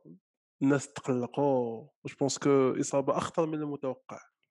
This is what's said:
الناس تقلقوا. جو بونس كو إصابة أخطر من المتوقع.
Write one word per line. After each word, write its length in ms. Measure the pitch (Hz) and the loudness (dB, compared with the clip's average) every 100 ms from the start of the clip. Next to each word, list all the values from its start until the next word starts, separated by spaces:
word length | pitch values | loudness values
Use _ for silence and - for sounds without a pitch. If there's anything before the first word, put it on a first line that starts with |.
| - 175 _ _ _ _ | -20 -20 _ _ _ _
الناس 320 | 135 143 - | 2 2 0
تقلقوا. 960 | - - 123 120 - 143 131 120 113 147 _ 139 | -10 -4 -2 -2 0 2 2 0 -6 -14 _ -14
جو 80 | - | -2
بونس 180 | 139 - | -2 0
كو 420 | 147 139 131 - | 4 4 4 2
إصابة 380 | 143 139 139 123 | 0 0 0 -2
أخطر 280 | - - 160 | -2 -2 -2
من 160 | 156 | -2
المتوقع. 580 | 151 143 135 127 _ 113 - _ _ | -6 -6 -6 -8 _ -16 -16 _ _